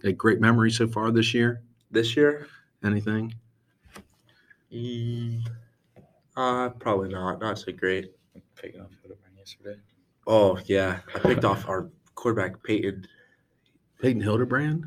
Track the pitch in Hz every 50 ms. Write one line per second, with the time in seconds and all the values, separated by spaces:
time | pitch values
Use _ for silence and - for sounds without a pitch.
0 | - 101 90 - - 110 113 113 110 113 117 117 113 113 113 - 117 113 - 107
1 | 110 113 117 113 110 113 120 120 117 120 120 - - _ _ _ _ _ - 110
2 | 113 113 - 147 147 147 147 147 151 - - - _ _ _ _ - 104 104 104
3 | 104 107 107 110 110 113 113 113 - _ _ _ _ _ _ _ _ - - -
4 | - _ _ _ _ _ _ _ _ _ _ _ _ _ - 117 117 123 120 117
5 | 117 120 120 117 120 117 117 117 117 117 117 - - _ _ _ _ _ _ -
6 | - _ _ _ _ _ - 131 127 127 123 127 127 123 123 - - 117 104 95
7 | 95 95 95 92 92 92 90 87 107 110 98 - - 95 87 - - 92 92 95
8 | 95 95 - _ _ _ _ - - _ _ - - 82 85 92 95 92 95 -
9 | - 95 92 92 _ 95 95 95 98 - - _ - 101 104 104 _ _ _ _
10 | _ _ _ _ - 107 113 107 104 95 90 92 - - 98 95 95 92 92 92
11 | - - - - - - 123 113 117 104 98 - - - 95 92 85 - - _
12 | _ _ _ - - 120 113 110 95 92 95 - - - 107 104 - 98 95 95
13 | 92 - _ _ _ _ _ _ _ _ _ _ _ _ _ _ _ _ _ _
14 | - 131 123 107 101 107 107 117 127 120 123 135 151 151 156 170 160